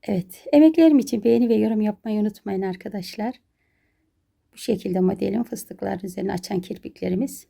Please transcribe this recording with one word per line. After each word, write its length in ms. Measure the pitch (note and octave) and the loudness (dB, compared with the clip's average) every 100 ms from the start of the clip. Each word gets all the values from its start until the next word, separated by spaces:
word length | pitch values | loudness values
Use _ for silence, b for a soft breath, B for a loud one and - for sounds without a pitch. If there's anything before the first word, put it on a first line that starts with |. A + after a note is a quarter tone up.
Evet. 420 | - G3 F3+ - - | -4 -4 -4 -14 2
Emeklerim 460 | D4 D#4+ D#4+ E4 D4 | 6 8 8 6 6
için 260 | A3 A#3+ | 2 -2
beğeni 240 | A3+ A#3 A#3+ | 2 4 4
ve 60 | |
yorum 260 | A3 A3 A3 | 2 2 0
yapmayı 400 | G#3 G#3 A3+ G#3+ | -2 -4 -4 -2
unutmayın 420 | G#3 G#3 - F#3+ | -2 -4 -8 -6
arkadaşlar. 720 | F#3+ F#3 - G#3 F#3 - G#3+ B3+ _ _ _ _ _ _ _ _ _ _ _ | -6 -8 -10 -12 -12 -8 -8 -8 _ _ _ _ _ _ _ _ _ _ _
Bu 40 | - | -16
şekilde 440 | - G3+ G3 F#3 | -4 -4 -2 0
modelin 420 | F#3 - G3 G#3 | 0 0 -4 -4
fıstıkların 640 | A#3+ A3 - F3+ G3 F#3+ F#3+ | -4 -8 -12 -10 -8 -6 -8
üzerine 260 | F3+ F#3+ | -8 -6
açan 280 | F3+ - F#3+ | -6 -6 -6
kirpiklerimiz. 840 | F3+ - - - F3+ F#3 C#4 - - | -6 -12 -14 -10 -6 -4 -4 -8 -20